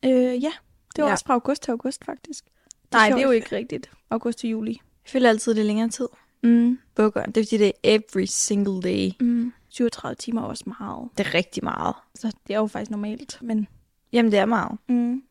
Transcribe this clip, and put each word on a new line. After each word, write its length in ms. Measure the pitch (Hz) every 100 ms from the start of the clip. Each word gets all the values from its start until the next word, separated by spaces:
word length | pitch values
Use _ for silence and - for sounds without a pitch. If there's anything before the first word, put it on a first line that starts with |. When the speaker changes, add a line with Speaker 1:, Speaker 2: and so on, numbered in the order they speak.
Speaker 1:
Øh, 60 | 262 254 254 247
ja. 100 | 285 330 _ _ _ -
Det 60 |
var 40 | 302
Speaker 2:
Ja. 40 |
Speaker 1:
også 120 | -
fra 100 | -
august 280 | 247 - 294
til 80 | -
august, 340 | 233 254 -
faktisk. 400 | - - - 294
Speaker 2:
Det 60 | _ _ _ - _
er 40 | 233
Speaker 1:
Nej, 100 | 214
det 60 |
er 40 | 247
jo 40 |
Speaker 2:
sjovt. 120 | 269
Speaker 1:
ikke 220 | 233 220 196
rigtigt. 340 | 170 151 - _ _
August 280 | 226 240 233
til 120 | 233
juli. 220 | 220 220 226 _ _
Speaker 2:
Jeg 60 | -
føler 180 | 262 247
altid, 260 | 220 233
det 60 | 220
er 40 |
længere 240 | 214 208 226
tid. 200 | - 247 _ _ _
Speaker 1:
Mm. 360 | 233 233 240 254 _ -
Speaker 2:
Vuggeren. 360 | 214 - -
Det 80 | 220
er 40 |
fordi, 120 | 214 220
det 80 | 202
er 60 | - - 214 214
every 100 | 196
single 580 | 190 - - 202 202 190
day. 280 | 180 196 190 185
Speaker 1:
Mm. 320 | 240 240 240 - _
Syvogtredive 460 | - 240 - -
timer 280 | 240 - 226
er 40 | 226
også 180 | - -
meget. 420 | 240 202 - 240 -
Speaker 2:
Det 80 | 196
er 80 |
rigtig 300 | - 185 -
meget. 300 | - - - - _
Speaker 1:
Så 180 | - 220 208 _
det 80 |
er 40 | 202
jo 80 | 214
faktisk 240 | - 208
normalt, 480 | 208 208 220 285 -
men 260 | 240 220 208 - _ _ _
Speaker 2:
Jamen, 200 | 240 226
det 60 | 202
er 80 | 190
meget. 320 | 226 - - -
Speaker 1:
Mm. 340 | 247 240 254 269